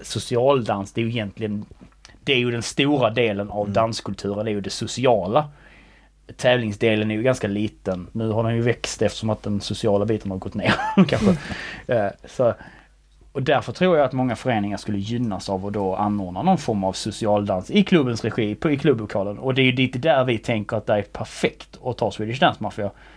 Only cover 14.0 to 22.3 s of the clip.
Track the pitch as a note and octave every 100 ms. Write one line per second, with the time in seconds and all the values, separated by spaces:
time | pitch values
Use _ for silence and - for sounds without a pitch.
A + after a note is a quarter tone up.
14 | C3+ C3 B2+ A2 C3 A2+ G2+ F#2+ - G2+
15 | G2+ A#2+ A#2+ F#2+ - F#2+ G2+ G#2 F#2+ F#2
16 | G#2 G#2 F#2 F2+ D#3+ F3+ - G#2+ F#2+ F#2
17 | G#2+ - A2 G#2 G#2 F#2 - G#3 F#3+ F3+
18 | B2+ A2+ A2+ - G#2+ G#2+ D#3+ C#3 D#3 A#2
19 | G#2 G#2+ G2 G#2 C3 C3 C3 B2 B2+ B2+
20 | D#3 C#3 B2+ A2+ - A2+ G2+ A2 - G#2+
21 | G2 - A#2+ - - - - - B2 A#2
22 | A2 - G#2+